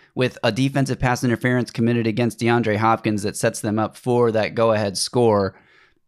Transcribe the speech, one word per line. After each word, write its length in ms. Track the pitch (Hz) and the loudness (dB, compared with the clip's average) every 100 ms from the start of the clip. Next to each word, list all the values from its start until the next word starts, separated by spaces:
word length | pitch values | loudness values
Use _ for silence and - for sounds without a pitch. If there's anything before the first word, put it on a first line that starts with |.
| _ - | _ -2
with 240 | 127 - | -2 0
a 80 | 120 | -2
defensive 480 | 110 135 143 131 123 | 0 0 0 -2 0
pass 240 | 131 123 | 0 0
interference 460 | 127 113 123 123 113 | 0 0 0 0 -2
committed 380 | - 117 120 113 | -2 0 0 0
against 320 | 107 120 - | 0 -2 -2
DeAndre 380 | 117 120 110 104 | 0 2 2 2
Hopkins 440 | 110 113 113 104 | 2 2 0 -2
that 160 | 98 - | -4 -2
sets 240 | 113 - | -2 -2
them 160 | 110 107 | -4 -2
up 180 | 104 - | -4 -4
for 360 | 131 120 120 | -2 2 2
that 240 | 110 98 113 | 2 -2 0
go-ahead 420 | 113 107 104 90 | 2 2 0 -4
score. 580 | - 123 117 101 95 - _ _ _ _ | -4 2 2 4 0 -4 _ _ _ _